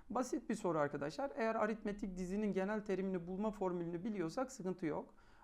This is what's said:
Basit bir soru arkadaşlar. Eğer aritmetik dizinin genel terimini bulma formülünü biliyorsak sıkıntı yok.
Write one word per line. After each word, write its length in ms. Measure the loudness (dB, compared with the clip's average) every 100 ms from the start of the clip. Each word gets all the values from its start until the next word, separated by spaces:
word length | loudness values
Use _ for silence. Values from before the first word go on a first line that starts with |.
| -4
Basit 400 | -2 0 -2 -2
bir 60 | 0
soru 220 | 2 4
arkadaşlar. 540 | 2 2 -2 -2 -2 2
Eğer 200 | 2 4
aritmetik 640 | 2 0 -2 -2 -4 -4
dizinin 360 | -2 2 2
genel 320 | 2 2 0 0
terimini 420 | 0 2 0 -2
bulma 240 | -2 0
formülünü 520 | 0 0 0 -2 -2
biliyorsak 480 | -2 0 0 0 -4
sıkıntı 340 | -2 -4 0 0
yok. 280 | 0 -4 -14 -20 -20